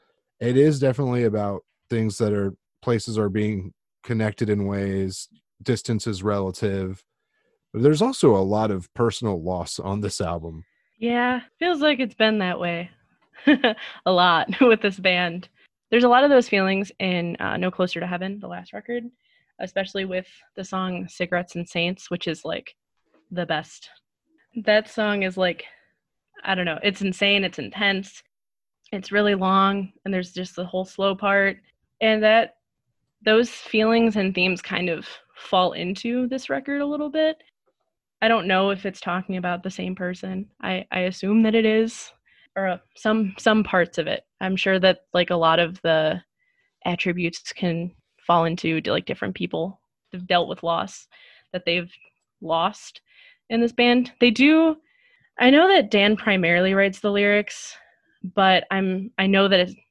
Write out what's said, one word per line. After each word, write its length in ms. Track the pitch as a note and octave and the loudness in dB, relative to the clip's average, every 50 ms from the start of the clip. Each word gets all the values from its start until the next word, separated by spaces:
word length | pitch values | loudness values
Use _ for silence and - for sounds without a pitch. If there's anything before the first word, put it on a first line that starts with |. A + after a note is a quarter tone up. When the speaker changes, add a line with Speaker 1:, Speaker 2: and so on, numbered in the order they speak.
| _ _ _ _ _ _ _ - | _ _ _ _ _ _ _ -6
Speaker 1:
it 160 | A2+ A#2+ B2 | -2 2 4
is 240 | C3+ D3 D#3 D3 C3+ | 6 6 6 4 4
definitely 440 | C#3 C3 B2 C3+ C#3+ B2+ B2 B2 A#2+ | 2 0 0 0 0 0 0 0 2
about 400 | A2 G#2 G#2 G#2 G2+ G2+ F#2 - _ _ _ _ - | 0 0 0 -2 -4 -4 -6 -10 _ _ _ _ -4
things 300 | B2 A2+ A2 G#2+ G2+ - | -2 -2 -2 -2 -2 0
that 140 | A#2 G#2+ G#2 | 0 0 0
are, 200 | G2+ G2 G2 F#2 - _ _ _ _ - | 0 -2 -2 -4 -8 _ _ _ _ -2
places 340 | B2+ A#2+ A2 - - A2 A2 | -2 0 0 -2 -4 -2 -2
are 120 | G#2 G2+ | -2 0
being 440 | F#2+ G#2+ G#2+ G#2+ G#2+ F#2+ F#2 - - _ _ _ _ _ - | 0 -2 -2 -2 -2 -4 -8 -10 -14 _ _ _ _ _ -8
connected 460 | - A#2 A2 A2 G#2+ G2+ - A#2+ G#2+ | -6 -2 -2 -2 -2 -2 -2 -2 0
in 180 | G#2 G#2 G2+ G2 | 0 0 -2 -2
ways, 600 | G2+ G2 G2 G2 F#2+ G2 F#2+ F#2+ F#2+ - - - _ _ _ _ _ _ - | -2 -4 -4 -2 -2 -2 -4 -4 -6 -8 -14 -18 _ _ _ _ _ _ -4
distance 420 | - A#2+ G#2+ - - A#2 G#2 - | -4 -4 -2 -2 -4 -4 -4 -4
is 160 | A#2 G#2 F#2 | -4 -6 -4
relative. 840 | F#2 G#2+ G2+ G2+ G2 F#2+ F2+ - - G#2 G2 G2 F#2+ F#2 F#2+ - _ _ _ _ _ _ _ _ _ _ _ _ _ _ - | -2 -2 -2 0 -2 -4 -4 -4 -4 -4 -2 -4 -4 -6 -8 -12 _ _ _ _ _ _ _ _ _ _ _ _ _ _ -2
But 80 | A2 | 2
there's 200 | A#2+ D3 D#3 D3 | 4 4 4 4
also 340 | G#3 C4 C4 - - C#3+ G#2+ | 2 0 2 4 4 6 6
a 20 | F#2+ | 6
lot 320 | F#2+ F#2+ G#2 G#2+ A2 G#2+ | 4 2 0 0 0 0
of 240 | G2+ F#2 F2+ - - | -2 -4 -6 -8 -4
personal 480 | - A#2+ A#2 - - B2 G#2+ G2 E2+ | -2 0 0 -2 -2 -4 -4 -4 -4
loss 380 | D#2+ F2+ F#2 F2 E2+ - - - | -4 -4 -4 -4 -6 -8 -10 -10
on 220 | - G2 G2+ G#2+ | -6 -6 -4 -4
this 200 | G#2 G2 - - | -4 -6 -6 -4
album. 440 | G2 E2+ F2 E2+ D#2+ E2 D#2+ D#2+ E2+ _ _ _ _ _ _ _ | -4 -4 -6 -6 -8 -10 -12 -14 -16 _ _ _ _ _ _ _
Speaker 2:
Yeah, 440 | A3 A#3 A#3+ A#3+ A#3+ B3 B3+ B3 - - _ - | -4 -2 -2 0 0 0 -2 -4 -6 -12 _ -4
feels 240 | E4 F4+ F4 C#4+ | -2 -2 0 0
like 180 | D4 D4+ D4 A#3+ | 2 2 2 0
it's 140 | C4 G#3 - | -2 -4 -2
been 240 | - A3 A3 G#3+ G#3+ | 0 0 2 2 0
that 200 | F#3 F3+ F3 - | -2 -2 -4 -4
way 320 | F3 F3 E3+ E3+ F3 F3+ - _ _ _ _ _ _ _ _ - - C#4 | -4 -4 -6 -6 -8 -12 -16 _ _ _ _ _ _ _ _ -2 2 2
<laughs> 0 | |
a 640 | D4+ C#4+ C#4 A#3+ A3 - - - - - - F3+ | 4 4 4 0 0 -2 -8 -18 -16 -6 -2 0
lot 380 | F#3 F3 F3+ F3+ E3+ D#3+ - - F3+ | 2 4 4 4 4 4 2 0 0
<laughs> 60 | - | 4
with 200 | C4 A#3+ A3 G#3+ | 4 6 6 4
this 180 | - G3+ F#3+ G3 | 2 -2 -4 -2
band. 500 | F#3 F#3 F3+ F3+ F3+ E3+ E3 F3+ - - _ _ _ _ _ _ _ _ | 0 0 0 0 0 -2 -4 -8 -12 -16 _ _ _ _ _ _ _ _
There's 140 | A#3 A#3+ B3 | 2 4 4
a 60 | A#3+ | 6
lot 140 | A#3+ B3 C#4 | 6 6 6
of 60 | D4 | 6
those 180 | C#4+ B3+ B3 - | 6 4 4 4
feelings 440 | - G3 F#3+ F#3+ F#3+ F#3+ G3 F#3 - - | 2 2 2 2 0 -2 -4 -6 -8 -6
in, 360 | G3 F#3 F3+ F3 E3+ E3+ - - | -4 -2 -2 -2 -2 -4 -6 -6
uh, 180 | - - - F3 | -6 -4 -4 -2
No 140 | F3+ F#3 | -4 -4
Closer 280 | F3+ - F#3 F3+ - E3+ | -2 -2 -2 -2 -4 -6
to 60 | F3+ | -8
Heaven, 340 | F3+ F3+ F3 F#3 F#3+ G3+ G#3 | -6 -6 -6 -6 -8 -10 -10
the 80 | G3+ - | -12 -14
last 240 | F3 F3+ F#3 - | -14 -14 -16 -16
record, 340 | - G3+ - - A#3+ A#3+ A#3 A#3+ - _ _ _ _ _ _ _ _ - | -16 -16 -12 -10 -10 -10 -10 -12 -16 _ _ _ _ _ _ _ _ -12
especially 460 | - F#3+ - G3 G3 G3 - G3 F#3+ | -12 -8 -6 -6 -6 -4 -6 -6 -6
with 220 | F#3+ F3+ F#3 F#3 - - - _ _ _ | -4 -6 -6 -8 -10 -14 -20 _ _ _
the 80 | - F#3 | -14 -12
song 440 | - - F#3+ F#3 F#3 F3+ F3+ F#3+ F3 | -8 -6 -6 -4 -4 -6 -6 -8 -10
Cigarettes 480 | - - F3+ F3 F3+ F3 F3+ - - | -8 -6 -4 -2 -2 -4 -4 -4 -8
and 120 | F3 F3 - | -10 -10 -6
Saints, 440 | - F3 E3+ F3 F#3 - - - | -4 -2 -2 -2 -2 -6 -8 -8
which 160 | F3 F3 - F3 | -8 -6 -4 -6
is, 180 | D#3 - - | -6 -6 -6
like, 300 | - - - - - - _ _ _ _ _ _ _ _ _ _ - | -8 -8 -8 -8 -12 -20 _ _ _ _ _ _ _ _ _ _ -12
the 160 | F3 F3 F3 D3+ | -8 -6 -4 -2
best. 420 | D#3+ D3+ D#3 - - - - - - _ _ _ _ _ _ _ _ _ _ _ - A#3 G3+ | -4 -4 -4 -8 -14 -20 -20 -20 -20 _ _ _ _ _ _ _ _ _ _ _ -14 -4 0
That 260 | A3 G#3 G#3+ G#3+ - | 2 4 2 2 0
song 340 | - - G#3+ G#3 G#3 G3+ F#3+ | -2 -2 -2 0 0 0 -2
is, 140 | F#3+ F3+ F#3+ | -2 -2 0
like, 280 | F#3 F3+ E3+ - - - - _ _ _ _ _ _ _ _ _ _ _ _ - - | 0 0 0 -4 -8 -18 -20 _ _ _ _ _ _ _ _ _ _ _ _ -10 -6
I 100 | - F#3+ | -4 -2
don't 120 | F#3 F3+ | -2 -2
know, 140 | E3+ D#3 - - | -2 -4 -2 -2
it's 180 | G3+ F#3 - | -2 -2 -2
insane, 420 | G3+ F#3+ F3+ - G3+ G3+ G3+ G3+ G3 | -2 -4 -2 0 2 2 2 2 0
it's 140 | F3 F3+ - | -2 -4 -8
intense, 640 | - - - G3 G#3 G3 G3 F#3+ G3 - - - - _ _ _ _ _ _ _ _ _ _ _ _ _ | -10 -10 -6 -4 -2 -2 -2 -2 -4 -10 -14 -20 -20 _ _ _ _ _ _ _ _ _ _ _ _ _
it's 200 | - F#3+ F#3+ - | -10 -10 -8 -2
really 220 | G3 G#3 G#3 G#3 G3+ | 0 0 2 2 2
long, 580 | F#3 F#3+ F#3+ F#3+ F#3+ G3 G3 G3+ G3+ G3 F#3+ - _ - | 0 2 2 2 4 4 2 2 0 -4 -8 -10 _ -8
and 80 | G3 G3 | -4 -4
there's 200 | F#3 F3+ F3+ - | -4 -4 -6 -8
just 220 | F3+ F#3 - - | -10 -10 -8 -8
the 100 | - F#3 | -10 -8
whole 200 | F3+ - F#3 F#3+ | -6 -6 -6 -6
slow 300 | F#3 - - G3 G3 F#3+ | -6 -4 -2 -2 -2 -2
part. 420 | F#3+ G#3 G3+ G3 G3+ G3 G3 F#3+ - _ _ _ _ _ _ _ - | 0 0 2 2 2 2 0 -2 -4 _ _ _ _ _ _ _ -2
And 220 | A3+ A3 A3 G#3+ | 0 2 2 4
that, 360 | G#3+ G#3+ A3 A3+ A3+ - - _ _ _ _ _ _ _ _ _ _ _ _ _ - | 4 4 4 4 4 0 -4 _ _ _ _ _ _ _ _ _ _ _ _ _ 0
those 240 | G#3+ G#3+ A3+ B3 A#3 | 4 4 4 4 2
feelings 680 | - - - - - G#3+ G#3+ A3 A3+ A#3 A#3 A3+ G3+ G#3 | -2 -12 -8 -2 0 2 2 4 4 4 4 2 2 0
and 180 | F#3+ F#3+ F#3+ | 0 0 0
themes 260 | F3+ F3+ F#3 F3+ F3+ | 0 0 0 -2 -2
kind 280 | - - F#3 F3+ F3+ F3 | -6 -6 -6 -4 -4 -4
of 180 | E3 D#3 - - - - _ _ _ | -4 -6 -8 -12 -18 -20 _ _ _
fall 380 | - - - - F#3 F#3 F3+ - | -20 -6 0 2 2 4 2 0
into 540 | - E3+ F3+ G3 - - A#3 A#3+ B3 B3+ A#3+ | -2 -4 -6 -6 -6 -6 -4 -2 -2 -2 -2
this 200 | C4 C4 - - | -4 -6 -6 -6
record 340 | C#4 C#4 C4+ C#4+ C#4+ C#4+ | -6 -6 -4 -4 -4 -4
a 40 | C#4+ | -4
little 240 | C#4+ D4 D4 D4+ D4 | -4 -4 -6 -6 -4
bit. 280 | C#4 D#4 D#4 D#4+ D#4 D#4 _ _ _ _ _ _ _ _ _ _ _ _ _ _ _ - - | -2 0 0 0 0 -4 _ _ _ _ _ _ _ _ _ _ _ _ _ _ _ -2 0
I 40 | - | 2
don't 180 | A#3 A3 E3+ | 2 2 0
know 240 | F#3 F#3+ F#3 G3 G3+ | 0 2 2 2 2
if 160 | G3 F#3+ G3 | 0 -2 -6
it's 140 | G3 F#3+ - | -8 -10 -8
talking 380 | - F3+ F3 F#3 F#3 - F#3+ F#3 | -6 -6 -6 -4 -4 -6 -6 -4
about 260 | F3+ F3+ F3 F3 - | -4 -4 -4 -6 -6
the 80 | F#3+ | -8
same 240 | - - F#3 F#3 F#3 | -8 -8 -8 -8 -6
person. 520 | - F#3 F3+ F#3 - - F#3+ F#3 F#3+ G3+ - _ _ | -6 -6 -6 -8 -8 -10 -10 -8 -8 -10 -12 _ _
I, 240 | - F#3+ F#3 F#3 F#3+ - | -6 -6 -6 -6 -6 -6
I 80 | - F#3 | -4 -4
assume 400 | F3+ F#3 F#3 - - G3 G#3 A3+ | -4 -4 -4 -4 -2 0 2 4
that 140 | A3 A3 A3 | 4 4 4
it 100 | A3+ A3 | 4 4
is, 460 | A3 A3 A3 A3+ A3+ - - - - - _ _ _ _ _ _ _ - | 4 2 2 0 0 -4 -10 -16 -20 -20 _ _ _ _ _ _ _ -8
or, 120 | F#3+ G3 F#3+ | -4 -4 -4
uh, 100 | F3+ F#3 _ _ _ | -4 -6 _ _ _
some, 380 | - - A3 G#3+ A3 G#3+ F#3+ F#3+ - | -6 -2 0 0 0 0 -2 -4 -2
some 240 | - A3+ G#3+ A3 G3 | 0 2 2 2 2
parts 340 | - - F#3 E3+ E3+ - - | 2 2 0 0 0 -2 -4
of 80 | D3+ | -4
it. 180 | D#3 - - - _ _ - | -4 -4 -6 -8 _ _ -8
I'm 160 | F#3+ F#3+ F#3+ | -6 -4 -4
sure 220 | F#3 - G3 F#3+ F#3+ | -2 0 0 2 4
that, 280 | F#3 F#3+ F3+ - _ _ | 4 2 2 2 _ _
like, 200 | - F3+ F3 - | -2 -2 0 0
a 40 | F3+ | 0
lot 220 | E3+ E3 D#3+ E3 E3+ | 2 2 4 4 4
of 240 | F3 E3 F3+ - | 2 0 -2 -4
the 400 | - E3 D#3+ D#3 D#3 D#3 E3+ F3+ - _ _ _ _ _ _ _ _ _ _ _ - | -2 0 2 2 2 0 -2 -4 -8 _ _ _ _ _ _ _ _ _ _ _ -6
attributes 680 | F3 F3 - - F#3 F3 F3+ F3 E3+ - - - - | -4 -4 -2 -2 -4 -2 -2 -4 -6 -6 -8 -12 -14
can 400 | - - - F3 E3 E3 E3+ F3+ - _ _ _ _ _ | -8 -4 -4 -2 -2 -4 -6 -8 -10 _ _ _ _ _
fall 260 | _ - F3 E3+ E3 | _ 2 2 2 2
into, 340 | E3 E3+ F3 - E3 D#3+ D#3+ E3 | 0 -2 -2 -2 -2 -2 -2 -2
like, 220 | - - - - - | -2 -2 -2 -2 -4
different 260 | - - - G3 F#3 | -6 -6 -6 -8 -6
people 480 | - F3+ F3 - - E3 G3 G3 _ _ _ _ _ _ _ | -6 -6 -6 -4 -4 -6 -6 -8 _ _ _ _ _ _ _
who've 160 | - F3+ F3+ F3+ | -16 -10 -4 0
dealt 220 | F3+ F3 E3+ - | 0 0 0 -2
with 120 | G3 - | -6 -8
loss 460 | - E3 E3 E3 G3 G3+ - - - _ _ - - - - _ _ _ | -4 -4 -2 -2 -4 -6 -10 -18 -20 _ _ -20 -20 -20 -20 _ _ _
that 140 | - F3+ - | -12 -8 -4
they've 260 | F3 E3+ F3+ E3+ F3 - - _ _ _ _ _ _ _ _ | -4 -2 -2 -4 -6 -12 -20 _ _ _ _ _ _ _ _
lost 600 | - D#3+ D#3+ E3 E3+ G3+ G#3 - - - - - _ _ _ _ - - _ _ _ - | -6 -4 -2 0 0 -2 -4 -6 -16 -20 -20 -20 _ _ _ _ -20 -20 _ _ _ -4
in 100 | A3+ A3+ | 0 0
this 120 | A#3 A#3 | 0 0
band. 400 | A#3 - A#3+ A#3+ A#3+ B3+ B3 B3 - - | 2 2 4 4 4 4 2 0 0 2
They 100 | A#3+ A#3+ | 2 4
do, 480 | G#3+ A#3 C4 D4 D#4 D#4+ E4 D#4+ D#4 D#4 _ _ _ _ _ _ _ _ _ _ _ - | 4 6 6 6 6 6 6 4 2 -2 _ _ _ _ _ _ _ _ _ _ _ 0
I 100 | B3 B3+ | 4 6
know 180 | C#4 D4+ E4+ F#4+ | 6 6 6 6
that 220 | G4 F4 A3 G#3 | 6 4 4 4
Dan 260 | - G3+ G3 G#3 G#3+ | 2 4 4 4 2
primarily 600 | G3 - A3 G3 F#3 F3 E3 E3+ F3 F#3 F#3+ G3 | 0 0 0 0 2 2 2 2 2 2 2 2
writes 240 | G3 G3 G3 F#3+ - | 2 2 2 0 -2
the 120 | - G#3 | -4 -2
lyrics, 640 | G3+ G3+ G3+ G3+ G#3 G#3 G#3 - - - - - - - - _ _ _ _ _ _ _ - F#3 - | 0 2 2 2 2 2 0 -2 -8 -14 -16 -16 -18 -20 -20 _ _ _ _ _ _ _ -16 -6 0
but 300 | - F#3+ F#3+ F#3 F3+ - - | 2 4 4 4 4 2 0
I'm, 400 | G3 F#3+ F#3+ F#3+ F#3 F#3+ G3 A3+ - - | -2 -2 -2 -2 -2 -4 -6 -6 -4 0
I 80 | F#3+ | 2
know 220 | F#3+ G3 G3 G3 G3 | 2 4 4 4 4
that 140 | G3 F3+ | 4 2
it's, 140 | F3+ F3+ - - _ _ | 2 0 -4 -12 _ _